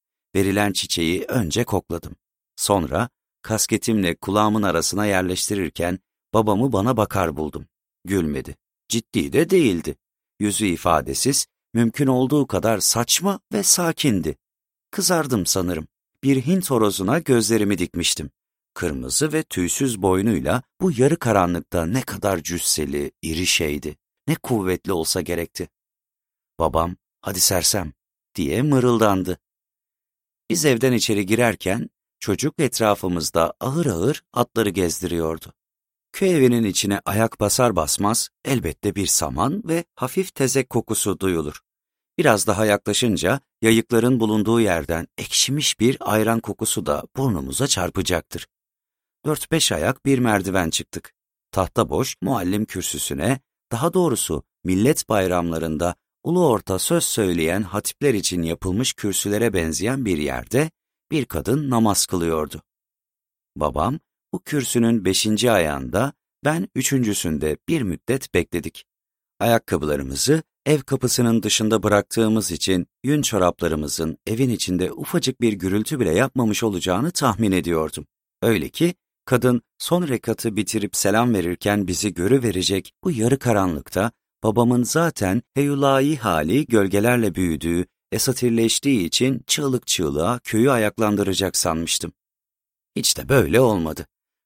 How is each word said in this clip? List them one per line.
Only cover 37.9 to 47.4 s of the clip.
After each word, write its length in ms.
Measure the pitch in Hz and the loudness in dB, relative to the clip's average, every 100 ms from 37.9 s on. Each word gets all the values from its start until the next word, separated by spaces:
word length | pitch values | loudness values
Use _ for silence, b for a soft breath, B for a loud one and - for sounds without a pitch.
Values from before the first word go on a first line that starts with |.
| - 101 117 - _ | 0 0 0 -4 _
elbette 500 | - 123 82 - 101 | -2 -2 -2 -4 -4
bir 120 | 101 92 | -2 0
saman 560 | - 73 65 120 196 160 | 0 -2 -2 -2 -2 -4
ve 160 | 165 - | -4 -6
hafif 400 | - 127 185 185 | -8 -4 -4 -4
tezek 360 | - 131 135 127 | -2 0 0 -2
kokusu 500 | 117 - 107 104 87 | -4 -2 -2 -2 -2
duyulur. 400 | 95 82 73 - _ _ _ _ _ - | 0 -2 -4 -10 _ _ _ _ _ 0
Biraz 280 | 151 104 - | 2 4 2
daha 200 | 98 107 | 2 2
yaklaşınca 720 | 104 - 104 120 85 85 135 - _ | 2 0 0 0 0 0 -2 -4 _
yayıkların 580 | 113 113 - 113 123 127 | 2 2 4 2 2 2
bulunduğu 400 | 110 107 101 117 | 2 2 2 2
yerden 460 | 104 82 71 82 - - | 2 0 -2 -6 -6 -12
ekşimiş 640 | 95 - - 147 - - | -4 -2 0 0 -2 0
bir 160 | 117 - | 0 0
ayran 400 | - 107 110 113 | 0 2 2 0
kokusu 460 | 107 - 107 107 76 | -4 -6 -4 -4 -2
da 180 | 71 - - | -4 -4 -2
burnumuza 500 | 135 85 | 0 0